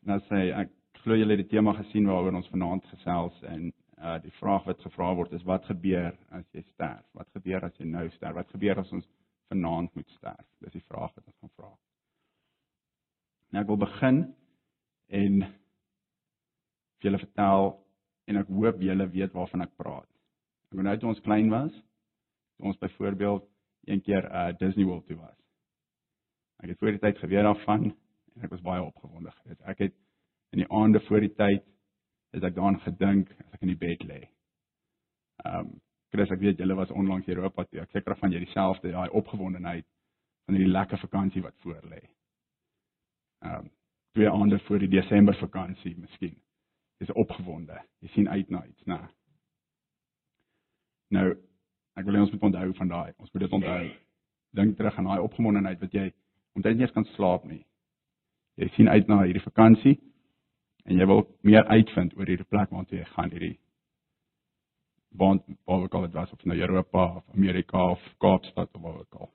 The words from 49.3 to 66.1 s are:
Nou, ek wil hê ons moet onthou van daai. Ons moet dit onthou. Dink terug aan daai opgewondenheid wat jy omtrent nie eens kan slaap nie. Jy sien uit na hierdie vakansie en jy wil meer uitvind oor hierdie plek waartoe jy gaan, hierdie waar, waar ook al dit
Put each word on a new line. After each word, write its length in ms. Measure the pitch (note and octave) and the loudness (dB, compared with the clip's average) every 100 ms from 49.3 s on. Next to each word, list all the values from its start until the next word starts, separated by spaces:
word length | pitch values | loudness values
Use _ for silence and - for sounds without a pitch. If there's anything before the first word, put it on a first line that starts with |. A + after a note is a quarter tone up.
| _ _ _ _ _ _ _ _ _ _ _ _ _ _ _ _ _ _ | _ _ _ _ _ _ _ _ _ _ _ _ _ _ _ _ _ _
Nou, 280 | G2 F#2+ - _ _ _ _ _ - | 0 2 0 _ _ _ _ _ -12
ek 100 | F#2+ | -2
wil 100 | G2+ | 2
hê 40 | |
ons 120 | G#2 | 2
moet 120 | G#2 | 4
onthou 300 | G#2 F2+ F#2 | 0 0 -4
van 140 | F#2 F#2+ | -4 -4
daai. 260 | F2 E2 - | -4 -8 -14
Ons 160 | - | -12
moet 80 | F#2 | -6
dit 100 | F#2 | -2
onthou. 400 | G2 F#2 F2+ E2+ - _ _ _ _ _ | -2 -2 -4 -8 -14 _ _ _ _ _
Dink 240 | G#2 G#2 G2 | 2 2 2
terug 200 | G#2+ - | -4 -2
aan 80 | F#2 | -4
daai 140 | F#2+ | -2
opgewondenheid 600 | F2 - A2+ G#2 F#2+ F2+ | -4 -2 2 2 0 -4
wat 140 | F#2 | -6
jy 200 | G2+ F#2+ - _ _ _ - | -4 -6 -8 _ _ _ -4
omtrent 220 | G#2 A2+ | 0 2
nie 80 | B2 | 0
eens 80 | |
kan 120 | - A2 | 0 -4
slaap 400 | - G2 F2+ - | 0 0 0 -4
nie. 200 | D#2 - _ _ _ _ _ _ _ _ - | -18 -18 _ _ _ _ _ _ _ _ -6
Jy 120 | F2 | -6
sien 200 | - A2 | 6 8
uit 180 | E2+ F#2+ | 8 6
na 140 | G#2 | 4
hierdie 220 | F#2 F#2 | 4 0
vakansie 560 | - - A2 A2 C3+ C#3+ - _ _ _ _ _ _ _ - | -4 6 8 10 8 4 0 _ _ _ _ _ _ _ -2
en 100 | F#2 | 4
jy 80 | F#2+ | 6
wil 320 | G2+ G#2 - G#2 | 6 4 0 8
meer 220 | G#2+ - | 10 10
uitvind 480 | A2 G#2+ - F2 - | 6 6 2 -2 -4
oor 80 | F#2 | -4
hierdie 240 | F2+ F#2+ | -4 -2
plek 220 | G2+ G2+ | -2 -2
waartoe 240 | F#2 F#2 F#2 | -4 -8 -10
jy 80 | D#2 | -10
gaan, 240 | - F2 | -6 -6
hierdie 300 | E2+ E2+ - _ _ _ _ _ _ _ _ _ _ _ _ _ _ _ F#2+ | -4 -8 -10 _ _ _ _ _ _ _ _ _ _ _ _ _ _ _ 2
waar, 180 | F#2+ F#2+ - - - | 4 4 0 -16 -2
waar 180 | F#2 | -2
ook 100 | F2+ | 0
al 80 | F2+ | -4
dit 60 | F2+ | -4